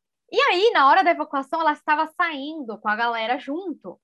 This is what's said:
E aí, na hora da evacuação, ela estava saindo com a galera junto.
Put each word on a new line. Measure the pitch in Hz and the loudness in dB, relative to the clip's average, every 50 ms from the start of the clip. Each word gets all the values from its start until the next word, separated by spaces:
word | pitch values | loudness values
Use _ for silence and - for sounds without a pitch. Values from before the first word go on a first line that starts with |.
| _ _ _ _ _ _ | _ _ _ _ _ _
E | - 415 | -2 0
aí, | 554 523 381 349 403 466 | 2 2 2 2 2 2
na | 403 320 277 269 | 4 4 6 6
hora | 302 381 359 | 6 6 4
da | 339 | 4
evacuação, | 330 294 302 - - 277 269 - - 330 | 2 0 -2 -6 -6 -6 -6 -4 -4 -2
ela | 330 302 302 | 0 0 -2
estava | 294 _ 320 302 302 320 311 - | 0 _ -2 0 0 -2 -2 -4
saindo | - 349 339 311 269 269 302 320 320 269 226 208 | -4 -4 -4 -4 -6 -8 -10 -10 -10 -10 -10 -12
com | 208 - 214 | -6 -4 -4
a | 214 | -2
galera | 214 233 240 233 226 220 233 247 294 | 0 -2 -2 -2 -2 -2 -2 -4 -4
junto. | - 269 285 339 403 359 269 - - 185 - - | -6 -8 -8 -8 -8 -8 -10 -10 -12 -16 -18 -18